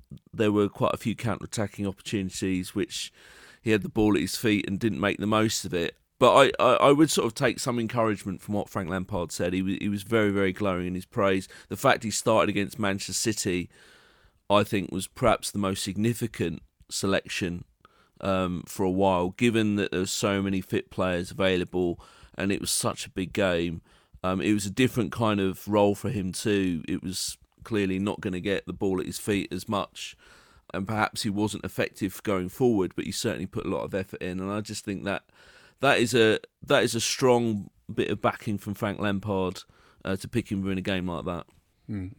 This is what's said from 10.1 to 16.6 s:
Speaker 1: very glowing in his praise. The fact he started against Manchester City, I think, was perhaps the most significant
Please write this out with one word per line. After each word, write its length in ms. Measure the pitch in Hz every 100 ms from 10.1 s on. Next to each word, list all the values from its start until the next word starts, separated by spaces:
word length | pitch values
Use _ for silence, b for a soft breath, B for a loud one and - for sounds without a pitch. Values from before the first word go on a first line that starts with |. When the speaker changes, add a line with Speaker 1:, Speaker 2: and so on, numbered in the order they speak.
| 113 104
Speaker 1:
very 220 | 98 95
glowing 340 | 92 104 90 90
in 80 |
his 100 | 92
praise. 440 | - 120 98 95 - B B
The 80 | 101
fact 280 | 135 -
he 60 | 110
started 380 | - 120 110 87
against 300 | 101 98 -
Manchester 340 | 101 98 -
City, 560 | 98 117 107 101 90 87 b b b b b b b _
I 140 | 101
think, 300 | - 101 85
was 160 | 92 -
perhaps 420 | - 120 95 -
the 80 | 104
most 240 | 95 98
significant 800 | - 92 110 117 117 - 87 -